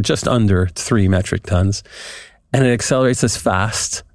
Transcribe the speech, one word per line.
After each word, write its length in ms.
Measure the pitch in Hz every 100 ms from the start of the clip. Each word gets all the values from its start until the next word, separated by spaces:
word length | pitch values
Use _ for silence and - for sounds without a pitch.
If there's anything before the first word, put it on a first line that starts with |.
just 280 | 107 151 -
under 400 | 131 107 95 92
three 400 | - - 117 95
metric 340 | 95 - 98
tons. 400 | - 90 98 98 - - - - - _ _
And 120 | 131
it 80 | 131
accelerates 520 | 120 - 131 131 123
as 120 | 120 -
fast 680 | - 92 113 - - - -